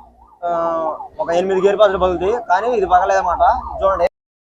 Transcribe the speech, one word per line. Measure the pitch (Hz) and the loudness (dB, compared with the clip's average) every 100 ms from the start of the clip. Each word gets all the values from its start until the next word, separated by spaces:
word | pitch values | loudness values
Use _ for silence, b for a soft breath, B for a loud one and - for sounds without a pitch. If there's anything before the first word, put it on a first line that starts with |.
| - _ _ _ 175 | -20 _ _ _ -6
ఆ, | 170 165 165 160 151 - - | -4 -4 -4 -4 -8 -10 -8
ఒక | 156 170 | -4 -2
ఎనిమిది | 190 190 196 | 0 2 2
గేర్ | 202 | 4
బాక్స్లు | 208 190 | 4 4
పగులుతాయి, | 185 175 185 240 - | 0 0 -2 -2 0
కానీ | 180 233 233 | 0 0 -2
ఇది | 180 | 2
పగలేదన్నమాట. | 180 196 196 180 160 180 240 - - | 2 2 0 0 2 2 0 -4 -2
చూడండి, | 190 185 175 _ _ _ | -2 0 -2 _ _ _